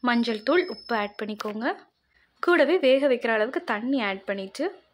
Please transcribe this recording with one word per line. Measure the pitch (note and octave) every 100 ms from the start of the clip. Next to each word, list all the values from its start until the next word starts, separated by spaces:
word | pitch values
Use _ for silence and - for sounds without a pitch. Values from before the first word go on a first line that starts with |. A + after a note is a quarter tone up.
| B3
மஞ்சள் | A#3+ A3+ A3 G#3+
தூள், | E4 D#4+ G#3+
உப்பு | - A3+
ஆட் | G#3 -
பண்ணிக்கோங்க. | G#3 G#3+ G#3+ G#3+ B3 G4+ - _ _ _ _ _ -
கூடவே | F4 C4+ F4+ C4+
வேக | C4 C#4
வைக்கிற | A#3+ A#3 A3+
அளவுக்கு | A3 D#4 F4
தண்ணி | G#3+ A#3+ C#4 G#3
ஆட் | G3 -
பண்ணிட்டு | G3 F#3+ - D#4+ G4 _